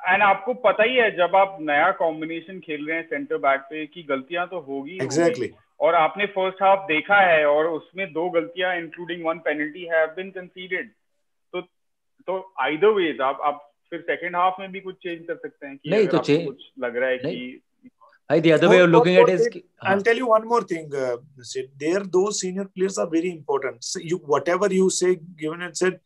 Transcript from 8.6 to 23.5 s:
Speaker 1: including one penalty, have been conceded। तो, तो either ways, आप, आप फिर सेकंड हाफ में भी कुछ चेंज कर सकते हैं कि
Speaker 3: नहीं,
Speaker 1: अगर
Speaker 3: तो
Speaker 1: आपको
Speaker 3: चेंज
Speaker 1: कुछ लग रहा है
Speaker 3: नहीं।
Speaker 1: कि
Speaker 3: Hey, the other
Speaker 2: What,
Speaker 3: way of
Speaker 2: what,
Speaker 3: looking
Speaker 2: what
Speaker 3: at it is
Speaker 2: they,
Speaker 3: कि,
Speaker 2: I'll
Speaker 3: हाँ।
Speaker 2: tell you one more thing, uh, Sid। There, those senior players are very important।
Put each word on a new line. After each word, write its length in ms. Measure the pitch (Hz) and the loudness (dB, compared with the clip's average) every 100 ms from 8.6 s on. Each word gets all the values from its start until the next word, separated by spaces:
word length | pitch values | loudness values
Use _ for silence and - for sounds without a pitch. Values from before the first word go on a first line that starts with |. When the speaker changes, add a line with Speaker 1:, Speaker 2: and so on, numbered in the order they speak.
| 185 175 | -4 -4
Speaker 1:
including 500 | 165 165 170 175 165 | -8 -14 -12 -6 -6
one 140 | 165 165 | -4 -4
penalty, 360 | 151 151 180 170 165 | -4 -6 -10 -2 0
have 200 | 160 175 | 0 -4
been 140 | 190 185 | -12 -14
conceded। 480 | 180 185 180 185 120 _ _ _ _ _ _ | -16 -16 -8 -8 -8 _ _ _ _ _ _
तो, 80 | 180 185 _ _ _ _ _ - | -12 -12 _ _ _ _ _ -10
तो 280 | 190 190 - | -10 -10 -6
either 300 | 135 156 202 | -4 2 2
ways, 280 | 208 165 123 | 4 0 0
आप, 180 | 135 139 | -2 -2
आप 300 | 147 139 - _ _ | -4 -4 -14 _ _
फिर 100 | 170 | -12
सेकंड 360 | 170 143 170 175 | -6 -6 -4 0
हाफ 200 | 185 185 | 0 -2
में 120 | 190 | -12
भी 80 | 190 | -12
कुछ 140 | 185 | -14
चेंज 320 | 180 180 170 165 | -12 -12 -12 -10
कर 80 | |
सकते 320 | 156 147 _ 143 | -12 -12 _ -18
हैं 100 | 139 | -14
कि 140 | 151 | -2
Speaker 3:
नहीं, 100 | 202 | 0
Speaker 1:
अगर 100 | 196 | 2
Speaker 3:
तो 60 | 160 | 0
Speaker 1:
आपको 100 | - | 2
Speaker 3:
चेंज 200 | 151 160 | 0 0
Speaker 1:
कुछ 160 | 127 - - | -12 -20 -8
लग 180 | 123 117 | -6 -2
रहा 120 | 131 | -2
है 80 | 127 | -2
Speaker 3:
नहीं। 200 | 135 123 | -4 -8
Speaker 1:
कि 240 | 127 - _ _ - _ _ _ _ | -12 -16 _ _ -20 _ _ _ _
Speaker 3:
Hey, 80 | 160 | 2
the 120 | 160 | 4
other 140 | 151 170 | 6 8
Speaker 2:
What, 40 | |
Speaker 3:
way 100 | 185 | 8
of 100 | 175 | 8
Speaker 2:
what, 20 | |
Speaker 3:
looking 240 | 170 170 180 | 8 8 8
Speaker 2:
what 120 | 185 | 6
Speaker 3:
at 60 | |
it 60 | 185 | 6
is 60 | 233 | 0
Speaker 2:
they, 60 | |
Speaker 3:
कि, 100 | 180 _ _ | -2 _ _
Speaker 2:
I'll 80 | 190 | 0
Speaker 3:
हाँ। 120 | 196 | 0
Speaker 2:
tell 160 | 202 233 | 2 0
you 80 | 254 | 2
one 200 | 220 220 | 2 2
more 140 | 233 | -2
thing, 320 | - 165 151 | -2 -8 -6
uh, 220 | 139 127 120 - 131 | -4 -4 -6 -10 -20
Sid। 300 | 117 131 131 139 | -12 -10 -10 -6
There, 240 | 151 190 | -2 -2
those 360 | 196 180 202 202 | 0 0 0 -2
senior 260 | 185 185 196 - | -6 -6 -8 -4
players 220 | 190 202 | -4 -2
are 100 | 196 | -2
very 200 | 160 180 | -2 -2
important। 540 | 165 143 | -8 -4